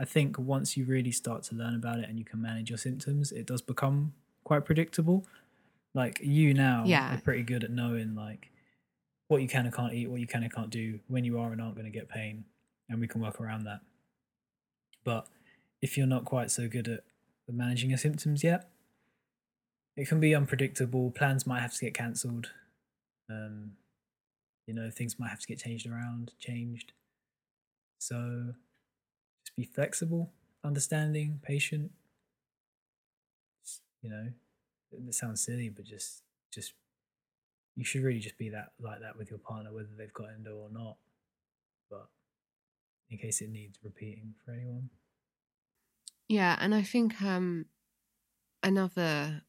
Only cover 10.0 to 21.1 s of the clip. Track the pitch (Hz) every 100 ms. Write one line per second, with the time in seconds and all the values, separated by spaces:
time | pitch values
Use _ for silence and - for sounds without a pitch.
10 | 120 123 117 117 113 117 110 113 113 110
11 | - 127 120 117 117 113 113 104 110 113
12 | - 113 107 107 - _ _ _ - 117
13 | 117 117 107 - 113 110 107 104 - _
14 | _ _ _ _ _ _ _ _ _ _
15 | - 113 - _ _ _ _ _ - -
16 | 131 127 - 131 113 - 117 120 117 113
17 | - _ _ _ - 120 123 123 131 127
18 | 151 147 151 143 160 175 - _ _ _
19 | _ _ _ _ _ _ _ _ _ -
20 | 135 160 156 151 139 131 135 - 123 127
21 | 127